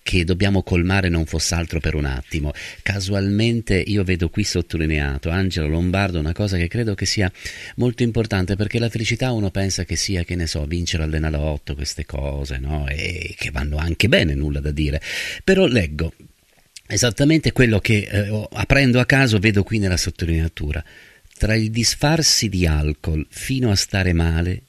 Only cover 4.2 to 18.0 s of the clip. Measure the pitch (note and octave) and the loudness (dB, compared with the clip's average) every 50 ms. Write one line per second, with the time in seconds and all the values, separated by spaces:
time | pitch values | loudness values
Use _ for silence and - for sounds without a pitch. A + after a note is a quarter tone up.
4.2 | F2+ E2 - G#2 G#2 - - F2+ E2+ _ - D#2+ D#2+ D#2 D#2 D2+ C#2+ C#2+ C#2+ C#2+ | 0 -2 0 -2 -2 0 -2 -2 -2 _ -2 -2 0 0 0 0 0 -2 -2 -4
5.2 | - D#2+ E2 F#2+ F#2+ F#2 D#2+ F2 D#2 D2+ D#2 E2 F2 F2+ F2 F#2+ G2+ F#2+ F2 E2 | -2 -2 0 0 0 0 0 -2 -2 0 0 0 0 0 2 0 0 0 0 -2
6.2 | D2+ D#2+ F2 - G#2 G2+ F#2+ F2 E2+ E2+ - A#2 A#2+ A2 G2+ - G2 - - G#2+ | -2 -2 -2 -2 -2 0 0 0 0 0 -2 -2 -2 -2 -2 -2 -2 -2 0 0
7.2 | G2 F2+ - - - - - - - - - - A#2+ B2 A#2 - B2 A#2 G#2+ A#2+ | 0 0 -2 -6 -14 -12 -12 -12 -16 -12 -4 0 0 0 2 2 0 0 2 0
8.2 | A2 A2 G#2+ F#2+ F#2 F2+ G2+ F#2+ G#2 G2 - A#2+ A#2 A2+ - A2 A2+ G#2 A#2 - | 0 0 0 0 0 0 0 -2 -2 -2 0 -2 -2 -2 -2 -4 -2 -2 -2 -2
9.2 | C3 C3 A#2+ A2 G#2 F#2+ - G2 G2 F#2+ - - F2+ - E2+ D#2+ - - G2 F2 | -2 -2 0 0 -2 -2 -2 -2 -2 -2 -2 -4 -4 -4 -4 -4 -2 -2 -2 -2
10.2 | E2 - F2+ F2 F2 D#2+ - D#2+ D2 C#2+ E2+ F2 F2 - - E2 D#2 D#2 D#2 D#2 | -2 -2 -2 -2 -2 -2 -2 -4 -4 -2 -2 -2 -2 -2 -2 -2 -2 0 -2 -2
11.2 | D#2 D#2 D2+ D2 D2 D#2 D2+ D2 - - D2 C#2+ D2 - - - D#2 - - C2+ | -2 0 -2 -2 -2 -2 -4 -4 -6 -8 -8 -6 -6 -8 -6 -8 -10 -8 -6 -6
12.2 | C#2 C#2+ C#2+ C#2+ C#2 C2 C2+ B1+ C2 C#2 D2 D2+ C#2+ C2+ C#2 E2+ - - E2+ E2 | -4 -4 -4 -6 -6 -6 -6 -6 -4 -4 -4 -4 -2 -4 -4 -4 -4 -6 -6 -6
13.2 | - - - - - - C#2+ - D2 D2+ D#2 D#2+ E2 F2 E2 - - G#2 D#3+ F3 | -8 -10 -8 -8 -8 -6 -4 -4 -4 -2 -2 -2 -2 -2 0 0 2 2 4 4
14.2 | A#2 D#2+ C#2+ C#2 D2 D2+ C#2+ C#2+ C#2 D2+ D2 D2+ D2+ C#2+ C#2 D2+ - - - - | 2 2 0 0 -2 -2 -2 -2 -2 -2 -2 0 -2 -2 -2 -4 -6 -6 -8 -8
15.2 | - - - - - - F#3+ F#3 F#3+ - - A#2 F2+ D2+ D2+ D2+ D#2+ D#2+ - _ | -8 -10 -10 -4 2 2 4 4 4 4 4 2 0 0 -2 -4 -4 -4 -6 _
16.2 | - - _ _ _ _ _ _ _ _ _ - _ - G#2 - B2 A#2+ G#2+ - | -20 -20 _ _ _ _ _ _ _ _ _ -20 _ -4 0 2 2 2 2 2
17.2 | C#3 D3 D#3+ D#3+ - B2+ - - B2+ A#2 A2 G2 - - A2+ G2+ | 4 4 4 4 2 2 4 4 4 4 4 2 2 2 2 2